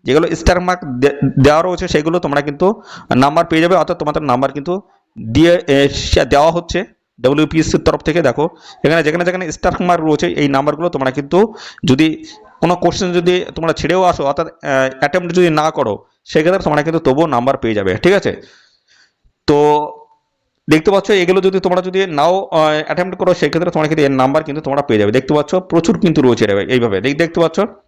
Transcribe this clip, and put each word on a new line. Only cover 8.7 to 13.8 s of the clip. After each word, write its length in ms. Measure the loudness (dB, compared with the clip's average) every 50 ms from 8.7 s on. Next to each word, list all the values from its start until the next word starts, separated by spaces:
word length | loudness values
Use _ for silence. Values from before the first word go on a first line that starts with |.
| -12 _ 0
এখানে 160 | 0 2 2 0
যেখানে 180 | 0 -2 0 -2 -2
যেখানে 160 | -2 -4 -8 -8 -10
স্টার 180 | -2 -2 -2 -2 0 0 0
মার্ক 140 | 0 0 2 0
রয়েছে 180 | 0 0 0 -2 0 0
এই 60 | 0 0 0
নাম্বারগুলো 320 | 0 0 0 -2 -2 -4 -4 -2
তোমরা 160 | -2 -2 -2 -2 -4
কিন্তু 200 | -6 0 2 2 2 2 -2 -16 -20 -20 -14 -6 0 2
যদি 160 | 4 4 4 0 0 -4 -12 -20 -20 -20 -20 -20 _ _
কোনো 120 | 0 0 0 2
কোশ্চেন 260 | 0 -2 0 0 -4 -2 -2 0
যদি 160 | 0 2 0 0 -2 -6 -10
তোমরা 160 | -4 -4 -4 -2 -2